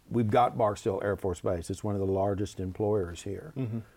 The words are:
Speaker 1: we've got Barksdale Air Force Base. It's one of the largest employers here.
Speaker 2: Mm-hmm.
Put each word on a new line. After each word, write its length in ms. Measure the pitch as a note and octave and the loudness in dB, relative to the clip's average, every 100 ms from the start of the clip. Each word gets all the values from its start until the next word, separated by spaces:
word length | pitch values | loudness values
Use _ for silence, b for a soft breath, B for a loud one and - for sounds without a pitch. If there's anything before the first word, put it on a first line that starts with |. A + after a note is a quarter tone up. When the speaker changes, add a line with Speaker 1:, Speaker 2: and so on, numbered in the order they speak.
| - | -2
Speaker 1:
we've 200 | A#2 A2 | 0 4
got 260 | B2 B2 B2 | 4 4 4
Barksdale 420 | G#2+ G2+ A2 F#2+ | 2 2 0 0
Air 120 | G#2 F#2+ | 0 0
Force 240 | G2 F2 | -2 -2
Base. 300 | A2 F2+ - | -2 -2 -2
It's 140 | G2 | -4
one 100 | G#2+ | -2
of 60 | G2+ | 0
the 60 | F#2+ | 2
largest 460 | F#2+ G2+ G2 G2+ - | 2 2 0 -2 -4
employers 640 | F#2 F2+ G#2 G#2+ E2+ E2+ | -6 -2 2 2 0 -6
here. 300 | G2+ F#2+ - C3+ | -8 -8 -8 -6
Speaker 2:
Mm-hmm. 220 | B2 A2+ b | -4 -4 b